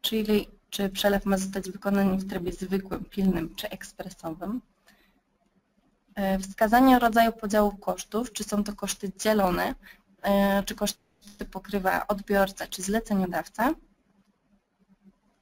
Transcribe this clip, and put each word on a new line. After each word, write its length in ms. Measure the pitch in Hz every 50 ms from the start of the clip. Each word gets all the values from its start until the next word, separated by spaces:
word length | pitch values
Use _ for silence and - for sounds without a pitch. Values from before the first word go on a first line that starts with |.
czyli 460 | - - 220 220 214 208 214 208 208 - - _ _ _
czy 200 | - - 202 196
przelew 360 | 190 - - 202 202 202 196
ma 120 | 196 196 190
zostać 340 | 190 190 196 196 190 185
wykonany 460 | 185 202 - 202 202 202 196 196 190 190
w 120 | 190 190
trybie 220 | 185 190 175 180
zwykłym, 540 | 175 - 190 185 190 196 190 - 185 - -
pilnym 500 | - - 208 190 190 185 170 165 165 -
czy 140 | - - -
ekspresowym. 920 | - 196 - - - - 180 185 175 - - 170 160 175 180 190 220 247 - _ _ _ _ _ _ _ _ _ _ _ _ _ _ _ _ _ _ _ _ _ _ _ _ _ _ _ _ _ _
E, 240 | - 196 190 190 190
wskazanie 600 | 190 196 - - 226 214 226 247 262 262 254 247
rodzaju 320 | 240 233 214 233 233 226
podziału 400 | 226 - - 208 208 214 208 208
kosztów, 600 | 202 196 - - 185 185 - - - 214 247 247
czy 120 | - - 214
są 200 | - - 208 202
to 120 | 208 208
koszty 360 | - - 196 - - - 190 - -
dzielone, 560 | - 214 220 214 196 185 175 180 180 226 262 - - - - _ _ _ _ _
e, 420 | - 202 202 202 196 202 196 202 196
czy 120 | - 202
koszty 680 | - 208 202 - - _ _ _ _ _ - - - - -
pokrywa 560 | - 190 - - - 202 185 190 180 175 - -
odbiorca, 600 | 208 196 202 - 202 196 196 190 196 - - -
czy 140 | - -
zleceniodawca, 880 | 185 196 202 226 226 - 214 196 185 180 175 160 - - _ - 220 262 330 - - _ _ _ _ _ _ _ _ _ _ _ _ _ _ _ _ _ _ _ _ _ _ _ _ - _ _ _ _ _ _